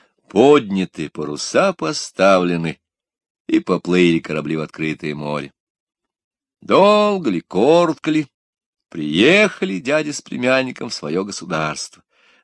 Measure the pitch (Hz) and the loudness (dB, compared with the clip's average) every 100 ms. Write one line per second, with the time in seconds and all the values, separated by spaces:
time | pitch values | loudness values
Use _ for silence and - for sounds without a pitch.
0 | _ _ _ 98 135 147 104 95 90 - | _ _ _ 4 6 6 2 -4 -4 -8
1 | 76 - 76 73 - 120 190 180 160 151 | -12 -10 -10 -8 -4 0 0 -2 -6 -8
2 | - - 95 95 90 85 82 - _ _ | -8 0 4 4 2 -2 -4 -8 _ _
3 | _ _ _ _ - 160 - 90 - 90 | _ _ _ _ -2 -2 0 -4 0 2
4 | 87 82 - 78 73 78 76 - 78 73 | 4 2 -2 -6 -6 -6 -8 -6 -6 -6
5 | 76 73 73 73 69 _ _ _ _ _ | -8 -8 -8 -8 -10 _ _ _ _ _
6 | _ _ _ _ _ _ - 131 202 208 | _ _ _ _ _ _ 2 4 6 4
7 | 208 196 135 85 - 90 131 170 170 - | 2 -2 -2 -4 -2 0 4 4 2 -2
8 | 156 151 143 _ _ _ _ _ _ 82 | -4 -4 -4 _ _ _ _ _ _ -8
9 | 76 80 127 196 214 - 190 190 123 156 | -4 2 4 4 2 -2 -6 -6 -2 -2
10 | 151 143 - - 123 131 131 - 120 - | -4 -10 -10 -4 0 0 -2 -8 -12 -10
11 | 76 87 101 - 90 80 78 73 - _ | -6 -4 -6 -8 -6 -4 -4 -8 -14 _
12 | _ _ _ _ | _ _ _ _